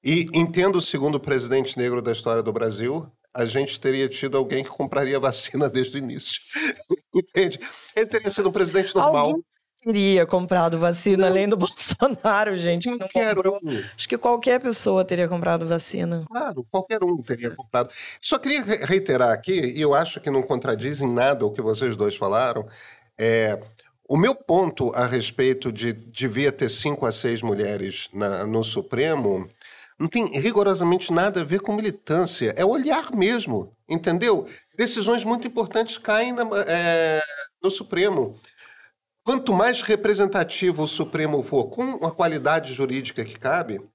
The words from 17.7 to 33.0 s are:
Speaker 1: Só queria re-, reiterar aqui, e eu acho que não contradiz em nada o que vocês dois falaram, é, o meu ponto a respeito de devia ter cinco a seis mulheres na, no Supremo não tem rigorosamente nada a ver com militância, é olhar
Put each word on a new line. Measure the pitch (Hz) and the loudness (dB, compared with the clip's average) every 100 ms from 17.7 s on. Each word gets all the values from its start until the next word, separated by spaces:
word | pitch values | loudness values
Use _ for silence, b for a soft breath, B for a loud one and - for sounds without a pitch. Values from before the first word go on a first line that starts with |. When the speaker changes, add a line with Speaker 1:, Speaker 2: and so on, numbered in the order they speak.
| 123 120 B B B | 0 0 B B B
Speaker 1:
Só | - 311 | -2 0
queria | 277 294 | 0 -2
re-, | 202 220 131 | 0 -2 2
reiterar | 190 190 127 123 | 0 2 4 4
aqui, | 110 180 185 127 131 | 2 0 0 0 0
e | |
eu | 151 139 | 2 2
acho | 165 - | 2 -4
que | - | -2
não | 135 | -2
contradiz | 131 127 131 110 123 139 | 0 -2 -2 -2 -4 -2
em | 135 | -2
nada | 120 131 139 107 | 2 2 2 -2
o | |
que | - | -2
vocês | 110 110 127 104 | -2 0 -2 0
dois | 104 98 | -2 0
falaram, | 101 107 123 113 107 B B B B - | -2 0 0 -2 -8 B B B B -2
é, | 113 113 110 101 - b b _ _ | 2 2 2 -2 -8 b b _ _
o | 143 | 2
meu | 208 269 | 4 2
ponto | - 185 180 - 123 | 2 2 2 0 -2
a | 123 123 | 0 0
respeito | 123 113 - 131 131 131 | 0 -2 0 2 2 -4
de | 107 117 | -4 -6
devia | 113 - - 127 110 143 | -6 -12 -6 -4 0 0
ter | 135 127 | 0 -4
cinco | - 151 143 123 | -2 -4 -2 -2
a | |
seis | 107 123 117 | -2 -2 -2
mulheres | 113 101 101 104 95 - - | -2 -2 -2 -4 -6 -8 -10
na, | 98 104 95 104 | -4 -2 -2 -2
no | 113 | -2
Supremo | 110 - - 113 151 156 107 95 87 B B B B B | -2 -4 -4 -2 0 0 0 -2 -4 B B B B B
não | 165 | -2
tem | 240 214 139 | 0 -2 0
rigorosamente | 208 208 202 180 170 180 - | 0 2 2 2 2 2 2
nada | 170 196 190 | 2 2 0
a | 147 | -2
ver | 190 | -2
com | 196 | -2
militância, | 208 214 - - 156 180 - 113 - | -2 -2 -6 -2 0 0 0 -2 2
é | 185 | 2
olhar | 269 269 311 | 2 0 -2